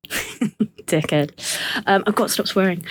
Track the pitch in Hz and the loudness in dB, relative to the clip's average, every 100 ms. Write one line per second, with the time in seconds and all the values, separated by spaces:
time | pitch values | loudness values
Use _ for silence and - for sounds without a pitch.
0 | - - - - 233 - 214 - - 160 | -8 -6 -6 -2 -2 -2 -4 -4 -2 0
1 | - 151 147 - - - - - 208 196 | 2 2 0 -4 -6 -4 -4 -2 2 2
2 | 208 208 220 - - 196 190 175 - | 4 0 0 0 0 2 2 0 -4